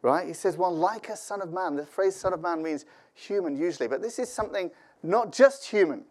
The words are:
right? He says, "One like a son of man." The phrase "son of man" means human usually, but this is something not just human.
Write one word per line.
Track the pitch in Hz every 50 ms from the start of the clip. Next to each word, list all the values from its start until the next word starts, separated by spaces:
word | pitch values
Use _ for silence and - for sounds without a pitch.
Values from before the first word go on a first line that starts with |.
| -
right? | 123 135 165 180
He | 147 165
says, | - - 196 165 165
"One | 180 180 175 160
like | 165 185 220 220 - -
a | 214
son | - - - 208 196
of | 196 170
man." | 160 185 170 160 143
The | 143 147
phrase | 143 - - 190 190 190
"son | 190 - 190 180
of | 165 160
man" | 175 170 160 160
means | 160 156 143 - _ - - _ _ _
human | - - - 202 202 185 160 143
usually, | 139 160 180 165 - 123 117
but | 127 131 202
this | 233 226 -
is | 254 -
something | - - 214 202 - 202 185 170 - _ _ _ _ _ -
not | 156 185 233 233 202
just | - - 254 277 269 - -
human. | - - 214 190 160 135 101 - _